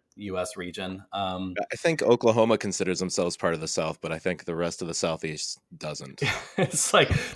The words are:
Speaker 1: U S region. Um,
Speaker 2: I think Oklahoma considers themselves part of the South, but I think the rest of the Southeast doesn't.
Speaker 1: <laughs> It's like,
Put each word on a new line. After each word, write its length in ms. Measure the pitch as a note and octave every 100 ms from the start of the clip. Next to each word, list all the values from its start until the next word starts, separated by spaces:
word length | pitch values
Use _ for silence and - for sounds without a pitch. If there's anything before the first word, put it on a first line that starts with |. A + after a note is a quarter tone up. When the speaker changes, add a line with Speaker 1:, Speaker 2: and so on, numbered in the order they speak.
| _ -
Speaker 1:
U 220 | G2+ F#2
S 180 | F2+ -
region. 480 | F2 F2 F#2+ F#2+ -
Um, 440 | G2 F#2+ F#2 F#2 F#2
Speaker 2:
I 160 | - A#2+
think 280 | E3+ D#3+
Oklahoma 540 | - A#2+ A#2 A2+ A2+ A2
considers 420 | G#2 F#2 F#2 F2
themselves 360 | F2+ - F2 -
part 180 | F2+ E2
of 40 |
the 80 | D#2+
South, 320 | - D#2+ E2
but 120 | D#2+
I 80 | D#2+
think 260 | F#2+ E2+ -
the 100 | E2
rest 260 | E2+ -
of 60 | E2+
the 60 |
Southeast 640 | E2 F2 D#2+ D#2+ D2+ - - _ -
doesn't. 460 | - D2+ C#3 - G#2 -
Speaker 1:
<laughs> 180 | - -
It's 360 | F#3 - -
like, 180 | G3 D3 - -